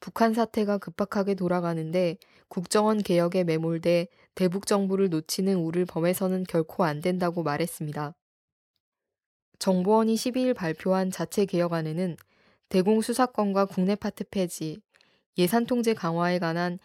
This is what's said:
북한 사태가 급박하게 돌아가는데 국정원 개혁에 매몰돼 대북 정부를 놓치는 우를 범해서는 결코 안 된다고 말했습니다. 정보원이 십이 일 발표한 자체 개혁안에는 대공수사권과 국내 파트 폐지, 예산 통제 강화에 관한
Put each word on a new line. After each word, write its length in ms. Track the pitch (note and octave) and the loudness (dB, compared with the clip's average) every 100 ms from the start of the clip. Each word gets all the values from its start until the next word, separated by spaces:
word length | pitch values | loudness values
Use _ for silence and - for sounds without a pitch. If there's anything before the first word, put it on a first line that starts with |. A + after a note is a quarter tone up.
북한 320 | - - A3+ | -14 0 2
사태가 460 | A3 A3 - G3+ G3+ | 4 0 0 0 -2
급박하게 560 | F3 - G3+ G#3 G3 F#3+ | -4 -6 -2 0 0 0
돌아가는데 840 | F3 F3 E3+ E3 D#3+ F#3 F3 F3 _ _ _ | 0 0 0 -4 -2 0 0 -2 _ _ _
국정원 520 | G3 F3 G#3+ G#3+ G#3+ | -8 0 2 2 2
개혁에 440 | G3 F3 F3 F#3 F3 | 2 2 2 2 0
매몰돼 640 | D#3+ E3 E3 E3+ F3 F3 _ _ - | 0 0 0 2 2 0 _ _ -2
대북 320 | F#3 G3 - | 0 0 0
정부를 400 | G#3 F#3+ F#3+ G3 | 0 2 0 0
놓치는 480 | D#3+ - - F#3+ F#3 | 0 -4 -2 0 0
우를 300 | E3 F3 F3+ | 0 -2 -2
범해서는 580 | D#3+ E3+ F3+ F#3 F#3 F3+ | 0 0 0 -2 -2 0
결코 340 | E3 D#3+ - | -2 -2 0
안 160 | E3+ D3 | 0 0
된다고 440 | F3+ F3+ F3 F3 | -2 0 -2 -2
말했습니다. 720 | D3+ D3 E3+ - D#3 D3 D3 - _ _ _ _ _ _ _ _ _ _ _ _ _ _ | -2 -2 -4 -6 -8 -6 -8 -10 _ _ _ _ _ _ _ _ _ _ _ _ _ _
정보원이 560 | F#3+ F#3 F#3 A3 A3+ A3+ | 0 2 4 4 4 0
십이 240 | B3+ B3 | -2 -2
일 140 | B3+ B3 | -2 -2
발표한 560 | E3+ D#3+ F#3+ F#3+ F#3+ | -4 -4 0 0 0
자체 340 | - E3 - G3 | -4 -4 -2 0
개혁안에는 720 | F3 F3 E3+ D#3 D#3+ F#3 D#3 _ _ _ _ _ | 0 0 -2 -4 -4 -4 -6 _ _ _ _ _
대공수사권과 960 | F#3 F#3 A3 A3 A#3 B3 - G#3 G3 G3 | 2 4 2 2 0 0 2 0 2 2
국내 280 | - F#3 | 2 0
파트 300 | G#3 G#3 - | 0 -4 -8
폐지, 560 | G3+ G3+ F3+ - D#3 G#3+ - _ _ _ _ - | -6 -2 -2 -4 -8 -8 -16 _ _ _ _ 0
예산 300 | F3+ A#3 A#3+ | 2 2 0
통제 260 | B3 A3+ | 0 0
강화에 460 | A3 E3 E3 F3 F3+ | 0 -2 0 0 0
관한 400 | E3 E3 F3 F3 | 0 -2 -2 -4